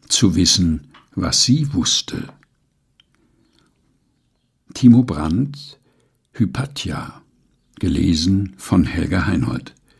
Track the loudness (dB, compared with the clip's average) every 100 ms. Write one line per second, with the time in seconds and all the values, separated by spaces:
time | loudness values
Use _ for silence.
0 | -4 2 2 2 2 2 0 -2 -6 -20
1 | _ -6 -2 0 2 2 0 -2 -2 -2
2 | -4 -10 -12 -18 _ _ _ _ _ _
3 | _ _ _ _ _ _ _ _ _ _
4 | _ _ _ _ _ _ _ 2 6 6
5 | 4 -2 -2 -2 -4 -8 -18 -20 _ _
6 | _ _ _ -4 -4 -2 -8 -8 -8 -8
7 | -10 -16 _ _ _ _ _ -6 -4 0
8 | 2 2 2 0 -2 -8 -2 2 2 0
9 | -2 -2 0 0 -2 -4 -10 _ _ _